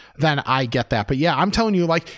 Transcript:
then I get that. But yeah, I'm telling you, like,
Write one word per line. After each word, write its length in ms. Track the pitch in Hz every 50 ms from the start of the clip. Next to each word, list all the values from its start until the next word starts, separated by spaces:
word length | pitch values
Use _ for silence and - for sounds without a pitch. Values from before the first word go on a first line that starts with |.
| - - - -
then 220 | 147 160 147 139
I 260 | - - 127 131 135
get 240 | 117 120 127 117 -
that. 180 | 131 110 104 -
But 100 | 139 131
yeah, 180 | 151 170 147 131
I'm 140 | 180 202
telling 240 | 190 226 226 220 202
you, 100 | 180 170
like, 220 | 165 165 170 - - -